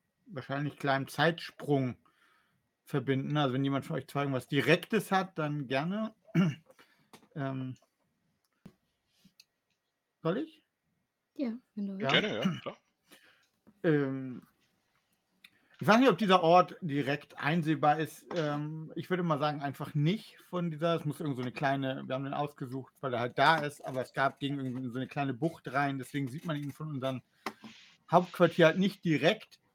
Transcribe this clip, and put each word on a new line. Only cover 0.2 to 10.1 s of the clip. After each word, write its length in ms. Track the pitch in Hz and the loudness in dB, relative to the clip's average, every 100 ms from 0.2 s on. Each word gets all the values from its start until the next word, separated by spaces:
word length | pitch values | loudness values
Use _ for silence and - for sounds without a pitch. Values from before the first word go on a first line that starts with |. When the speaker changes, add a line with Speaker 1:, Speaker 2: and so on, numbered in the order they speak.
| - | -16
Speaker 1:
wahrscheinlich 500 | 156 - 139 147 - | -12 -8 -4 -4 -4
kleinen 300 | 143 135 135 | 0 0 0
Zeitsprung 880 | - 156 170 - - - 143 127 113 _ _ _ _ _ _ _ _ - | 0 2 2 -6 -8 0 2 0 -4 _ _ _ _ _ _ _ _ -6
verbinden. 520 | 147 120 131 139 147 | -4 0 -2 0 0
Also 160 | 143 | 0
wenn 100 | 127 | 0
jemand 220 | 139 139 127 | 0 -2 -4
von 120 | 156 | -6
euch 100 | - | -6
zwei 140 | 143 | -4
irgendwas 260 | 143 131 - | -2 -2 -2
Direktes 640 | 143 131 165 - 214 - | 0 4 2 2 -2 0
hat, 260 | 190 185 - | 0 0 -4
dann 280 | 151 147 123 | -4 -4 -2
gerne. 480 | 131 165 202 220 - _ 170 | -2 -2 -4 -6 -10 _ 2
<clears throat> 280 | 180 - _ - - _ _ - _ 160 | 2 0 _ -20 -20 _ _ -20 _ -8
Ähm, 380 | 135 131 131 123 _ _ _ _ _ _ _ _ - _ _ _ _ _ _ _ _ _ _ _ _ _ _ | -6 -6 -8 -10 _ _ _ _ _ _ _ _ -20 _ _ _ _ _ _ _ _ _ _ _ _ _ _